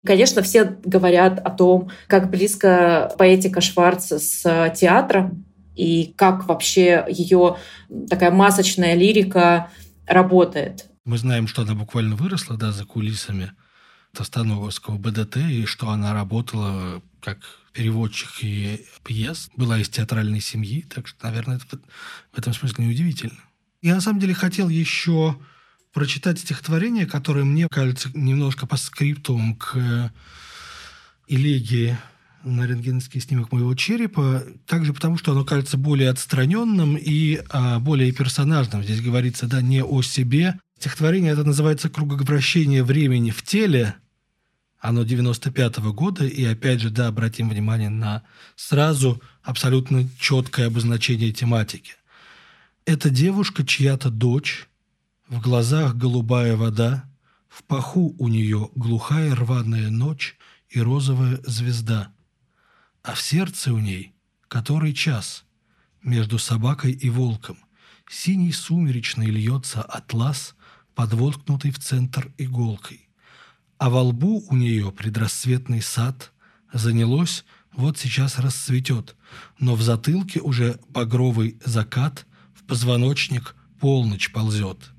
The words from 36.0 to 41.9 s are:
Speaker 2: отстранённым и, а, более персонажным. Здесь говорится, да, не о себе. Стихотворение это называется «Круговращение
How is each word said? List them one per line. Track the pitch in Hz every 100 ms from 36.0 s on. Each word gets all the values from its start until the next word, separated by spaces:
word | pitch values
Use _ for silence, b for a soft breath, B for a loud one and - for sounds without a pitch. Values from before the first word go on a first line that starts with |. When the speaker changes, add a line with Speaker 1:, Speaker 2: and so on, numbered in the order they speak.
| 131
Speaker 2:
отстранённым | 127 - 131 131 208 233 202 151 147
и, | - 151 156 151 -
а, | 139 127 117
более | 135 143 127
персонажным. | 127 127 - 143 156 120 101
Здесь | 101 110
говорится, | 120 123 123 120 120
да, | 131
не | 127 135
о | 131 135
себе. | 127 - 120 143 180 185 _ _
Стихотворение | 139 - 156 185 170
это | 147 151
называется | 143 156 147
«Круговращение | 160